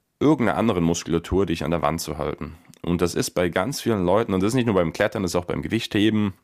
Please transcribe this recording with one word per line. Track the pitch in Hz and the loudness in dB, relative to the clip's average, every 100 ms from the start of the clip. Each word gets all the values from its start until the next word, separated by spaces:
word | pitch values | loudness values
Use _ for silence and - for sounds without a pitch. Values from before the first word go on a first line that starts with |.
| _ _ | _ _
irgendeiner | 139 147 110 78 | 2 4 2 2
anderen | 113 90 | 0 2
Muskulatur | 82 85 - 82 - 92 92 | 2 0 0 -2 0 0 0
dich | 85 | -2
an | 73 | -2
der | 82 | 0
Wand | 73 80 | 0 -2
zu | - 76 | -6 -6
halten. | 73 - 76 80 - - | -6 -6 -10 -14 -20 -10
Und | - 87 | -4 0
das | 87 | 0
ist | - - | 0 -2
bei | - 90 | -2 0
ganz | 92 104 139 | 0 -2 -2
vielen | 120 107 | -2 0
Leuten, | 90 101 117 | 2 2 2
und | 92 | 0
das | 101 | 2
ist | |
nicht | 127 120 | 2 2
nur | |
beim | 95 82 | 2 0
Klettern, | - 104 110 | 0 -2 0
das | 92 | -2
ist | 90 | -2
auch | |
beim | 85 - | -2 -4
Gewichtheben | - 113 - 107 107 107 104 - | -2 -4 -2 2 2 2 -2 -6